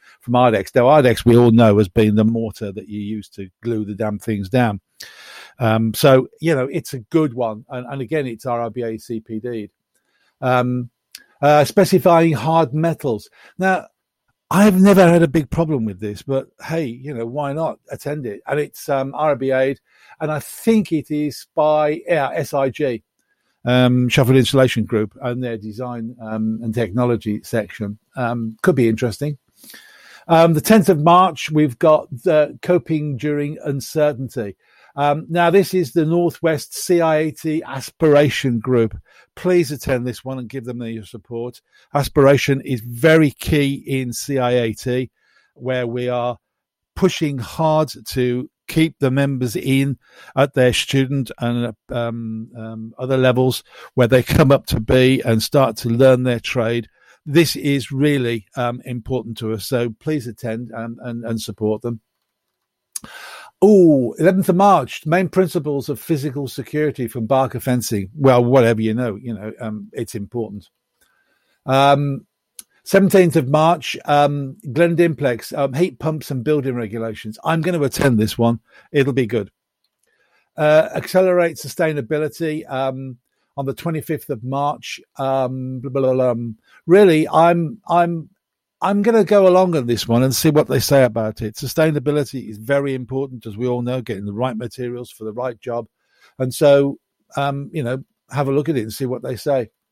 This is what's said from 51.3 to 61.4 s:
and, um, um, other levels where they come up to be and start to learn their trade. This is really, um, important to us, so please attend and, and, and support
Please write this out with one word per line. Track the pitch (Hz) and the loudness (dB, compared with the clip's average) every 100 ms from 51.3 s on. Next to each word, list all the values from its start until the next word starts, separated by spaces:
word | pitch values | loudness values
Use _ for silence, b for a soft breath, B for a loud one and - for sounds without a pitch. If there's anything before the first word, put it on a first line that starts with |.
| - | -6
and, | 120 120 120 110 _ | -4 -4 -6 -8 _
um, | 127 117 117 113 110 117 120 | -6 -6 -6 -8 -10 -12 -14
um, | 110 113 113 - | -14 -12 -14 -10
other | 131 131 | -2 2
levels | 127 123 127 - B B B | 2 2 0 -2 B B B
where | - 120 | 0 4
they | 127 | 2
come | - - 135 | 2 2 4
up | 135 - | 4 2
to | - | -4
be | 110 127 127 131 | 2 4 4 4
and | - 113 | 2 0
start | - 147 127 110 | 2 2 2 0
to | 120 | -4
learn | 117 131 127 | 4 6 4
their | 127 117 | 2 -4
trade. | - 131 113 117 107 b b b 156 | -4 -4 -2 -2 -6 b b b 0
This | 147 165 - | 2 2 0
is | 143 139 - | -2 -2 -4
really, | 135 147 143 120 117 - - | 0 0 2 -2 -4 -8 -6
um, | 120 123 - | -6 -6 -10
important | 123 - 127 117 110 | -12 -6 -6 -6 -8
to | 110 | -6
us, | 110 - | -6 -4
so | 127 120 107 | -4 -4 -6
please | - 156 117 | -6 -6 -6
attend | 107 120 113 120 | -10 -8 -8 -10
and, | 117 117 117 | -12 -12 -12
and, | 127 117 | -12 -10
and | 113 | -6
support | 113 | -8